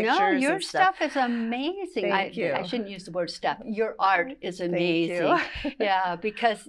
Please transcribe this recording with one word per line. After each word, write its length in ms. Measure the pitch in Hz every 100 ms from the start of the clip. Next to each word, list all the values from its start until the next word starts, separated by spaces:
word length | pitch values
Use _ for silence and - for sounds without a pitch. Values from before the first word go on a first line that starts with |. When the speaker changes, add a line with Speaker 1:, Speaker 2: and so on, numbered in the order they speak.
Speaker 1:
pictures 400 | 220 330 403 285
Speaker 2:
your 100 | 277
Speaker 1:
and 100 | 370
stuff. 340 | 330 - 381 -
Speaker 2:
stuff 140 | 311
is 60 | 277
amazing. 920 | 240 233 226 247 294 392 359 220 202
Speaker 1:
Thank 260 | 190 190 190
Speaker 2:
I, 40 |
Speaker 1:
you. 120 | 170
Speaker 2:
I 80 | 147
shouldn't 260 | 175 247 202
use 140 | 196
the 60 | 180
word 180 | 175 170
stuff. 280 | - - 165
Your 320 | 226 208 220 -
art 340 | 190 185 170 -
is 160 | - 180
Speaker 1:
Thank 120 | 175
Speaker 2:
amazing. 460 | 175 175 170 165 175
Speaker 1:
you. 220 | 170 339
<laughs> 40 | - - 294 -
Speaker 2:
Yeah, 360 | 208 190 180 170
because 520 | 214 214 240 208